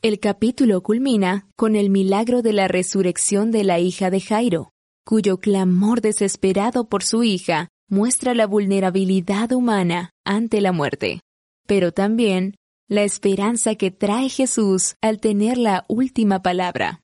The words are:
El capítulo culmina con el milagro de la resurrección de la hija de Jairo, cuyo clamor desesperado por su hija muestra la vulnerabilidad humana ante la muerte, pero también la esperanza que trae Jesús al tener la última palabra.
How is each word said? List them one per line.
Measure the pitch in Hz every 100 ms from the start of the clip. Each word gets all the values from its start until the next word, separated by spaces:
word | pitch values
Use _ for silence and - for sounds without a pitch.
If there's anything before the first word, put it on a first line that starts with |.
El | 226 208
capítulo | 208 196 220 254 254 190
culmina | 180 220 269 226 185 196 - _
con | 226 214
el | 202
milagro | 196 190 196 226 247
de | 226
la | 214 190
resurrección | 185 180 202 180 175 - 202 220
de | 226 196
la | 175
hija | 180 180 190
de | 190
Jairo, | - 214 247 170 - _ _ _ -
cuyo | 220 196 185
clamor | 214 196 190 180 208 240
desesperado | 220 208 196 - 190 190 208 247 233
por | 202
su | - 226
hija | 233 185 - 165 170 _ _
muestra | 196 220 254 254
la | 240 214
vulnerabilidad | 208 196 196 185 185 190 190 180 202 226
humana | 254 247 208 175 170 180 _
ante | - 196 226 214
la | 196
muerte, | 175 143 - 101 76 _ _ _ _ _
pero | 202 175
también | 170 196 226 226 185 190 - _ _ _
la | 202
esperanza | 208 - 202 190 202 233 - 214
que | 190
trae | 185 202 214 269
Jesús | - 262 - 208 190 - -
al | 220 220
tener | 220 208 214 247
la | 226 185 -
última | 220 262 - 214 196
palabra. | 185 180 180 - - 175